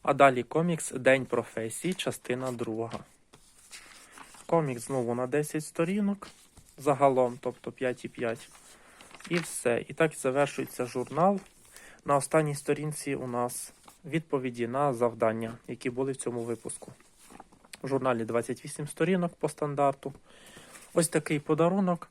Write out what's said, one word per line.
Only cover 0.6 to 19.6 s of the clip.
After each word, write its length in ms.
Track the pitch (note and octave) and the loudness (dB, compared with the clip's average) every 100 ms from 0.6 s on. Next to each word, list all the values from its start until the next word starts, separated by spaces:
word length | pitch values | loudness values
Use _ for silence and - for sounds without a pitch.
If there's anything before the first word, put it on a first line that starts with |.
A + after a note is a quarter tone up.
| E3+ D#3+ - | 2 0 -4
День 340 | C3 B2+ C3+ A#2+ | 0 4 4 2
професії, 680 | A#2 A2 - A2+ - E3+ | -2 -2 -6 -6 -4 -4
частина 580 | F3+ - - - B2+ C3 | -2 -4 -6 -6 -4 -4
друга. 480 | A#2+ A2+ A2 A#2 B2 - _ _ - _ - - - - - - - - - - | -4 -4 -4 -6 -8 -12 _ _ -20 _ -20 -20 -20 -20 -20 -20 -20 -20 -18 2
Комікс 360 | E3+ D3 A#2 | 2 2 -2
знову 340 | A#2+ C3+ A#2 A#2+ | -2 -2 0 -2
на 120 | B2+ | 0
десять 380 | C#3+ D3+ D#3 D3+ | 0 0 -4 -6
сторінок. 640 | - E3+ G3+ G3+ G3+ - - - - - - | -2 0 2 0 -2 -8 -20 -20 -20 -20 -2
Загалом, 640 | C#3+ C3+ C#3 C3 B2 B2 | 0 6 6 6 2 2
тобто 300 | B2+ A#2 - | -8 -6 -12
п'ять 340 | - B2+ A#2+ A#2+ | -4 -4 -2 -10
і 20 | |
п'ять. 420 | - A#2+ A2+ - - - - - - - - - | -4 -4 -4 -12 -20 -20 -20 -20 -20 -20 -20 -2
І 60 | E3+ | -2
все. 500 | D#3+ - B2 A2+ - | -2 -2 0 0 -2
І 60 | |
так 220 | C#3+ D#3+ - | 0 0 2
завершується 720 | C3+ C3 C#3+ - B2+ - B2 | 0 2 0 0 -8 -6 -6
журнал. 540 | B2+ A#2 C#3 F#3 G3 - - - - - - - | -4 -4 4 4 4 -6 -20 -20 -20 -20 -12 0
На 100 | C#3+ | 0
останній 400 | - D#3+ D3+ C#3+ | 4 2 2 -2
сторінці 600 | - C#3+ D3+ D3+ - C3+ | -2 -2 -2 -6 -6 -4
у 120 | B2+ | -4
нас 460 | A#2+ A#2+ - - - - - D#3+ | -2 -2 -4 -12 -18 -20 -20 -6
відповіді 640 | D#3+ D#3 C#3 B2+ A#2+ A#2 | -6 -2 -2 -2 -4 -2
на 260 | C3 D3 | 0 0
завдання, 640 | A#2 A#2+ A2+ A2+ A2+ A2+ A#2+ - | 2 0 4 0 2 -4 -8 -12
які 220 | B2 B2+ | -6 -6
були 220 | A#2+ C3+ | -2 -4
в 40 | C3+ | -2
цьому 280 | - A#2+ | -4 -4
випуску. 500 | A#2 A2+ - - - - - _ - - - - - - | -4 -6 -8 -12 -14 -20 -20 _ -20 -20 -20 -20 -20 -12
В 40 | C3+ | -2
журналі 380 | C3+ C3 A#2 A2+ | 0 2 0 0
двадцять 400 | A#2 A#2 B2 D3+ | -2 -2 -8 -8
вісім 220 | - D3 | -10 -10
сторінок 460 | - D#3+ F#3 F3 - | -2 0 2 0 -2
по 140 | D3+ | -6
стандарту. 640 | - | -2